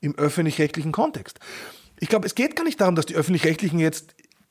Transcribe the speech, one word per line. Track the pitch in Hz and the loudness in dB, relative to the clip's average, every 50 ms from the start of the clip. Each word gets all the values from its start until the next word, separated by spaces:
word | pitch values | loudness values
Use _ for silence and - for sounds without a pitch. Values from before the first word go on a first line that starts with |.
im | - 147 147 | -6 -4 -2
öffentlich-rechtlichen | - 147 147 - 175 160 156 - - 151 147 - 165 147 160 156 | 0 0 0 2 2 0 0 2 2 0 0 0 -2 -4 -2 0
Kontext? | - 262 320 311 117 95 - - - - - - - - - - - - - _ - | 0 0 0 -2 -6 -12 -14 -18 -20 -18 -18 -16 -16 -16 -16 -18 -20 -20 -20 _ -8
Ich | - - | -2 0
glaube, | - 208 196 | 2 2 2
es | 208 - | 0 0
geht | - 247 294 - | 0 0 0 0
gar | - 330 | -2 -2
nicht | 330 - - | -2 0 2
darum, | 202 185 175 | 2 4 4
dass | 165 147 | 2 0
die | - 160 | 0 0
öffentlich-rechtlichen | 160 147 160 180 160 - 156 165 - 208 165 156 170 | 0 0 2 2 2 2 2 0 0 0 0 2 2
jetzt | 160 160 156 - - - _ _ _ _ _ _ _ _ | 2 2 0 -2 -10 -16 _ _ _ _ _ _ _ _